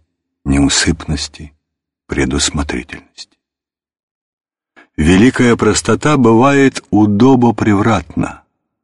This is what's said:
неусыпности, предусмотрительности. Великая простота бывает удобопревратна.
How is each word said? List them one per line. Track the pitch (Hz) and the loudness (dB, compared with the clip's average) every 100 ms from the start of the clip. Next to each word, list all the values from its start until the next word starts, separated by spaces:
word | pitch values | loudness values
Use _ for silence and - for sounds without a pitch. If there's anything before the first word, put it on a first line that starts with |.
| _ _ _ _ | _ _ _ _
неусыпности, | 71 69 69 - - 80 - 76 - - 78 _ _ _ _ _ - | -4 -2 0 -2 -2 -4 -6 -8 -10 -16 -20 _ _ _ _ _ -10
предусмотрительности. | 69 65 69 - 78 71 65 - - - - - _ _ _ _ _ _ _ _ _ _ _ _ _ _ _ _ - | -6 -4 -4 -4 -6 -8 -10 -12 -18 -20 -20 -20 _ _ _ _ _ _ _ _ _ _ _ _ _ _ _ _ -4
Великая | 78 95 123 - 123 113 | 0 4 4 2 0 2
простота | 107 92 - 107 151 147 | 0 0 -2 -2 0 2
бывает | 117 117 135 139 135 - - | 4 4 4 2 2 -2 -4
удобопревратна. | 104 107 101 127 131 120 113 110 98 107 104 - - - - _ _ _ _ | 0 2 2 4 4 2 0 0 0 0 -2 -4 -8 -8 -10 _ _ _ _